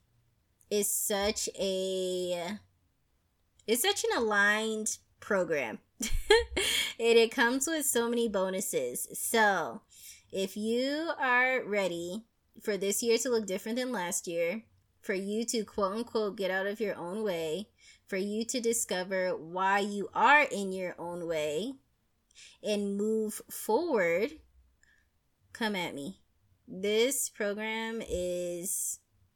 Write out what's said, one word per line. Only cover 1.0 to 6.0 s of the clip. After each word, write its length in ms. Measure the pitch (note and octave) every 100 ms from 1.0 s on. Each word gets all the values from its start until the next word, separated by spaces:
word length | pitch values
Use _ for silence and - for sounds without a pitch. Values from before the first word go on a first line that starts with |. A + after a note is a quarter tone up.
| - G3+ G3+ G#3+ - -
a, 1000 | G3 F#3 F#3+ F#3 F#3 F3+ F3+ F3 E3+ G#3 - _ _ _ _ _ _ _ _ _ -
it's 140 | A#3
such 240 | G4 G4+ A#4
an 60 | F#4
aligned 840 | A3+ G3+ G3+ G#3+ A3 A3 G#3+ - - _
program. 600 | - G3 E3+ D3+ A#2 - -
<laughs> 100 | _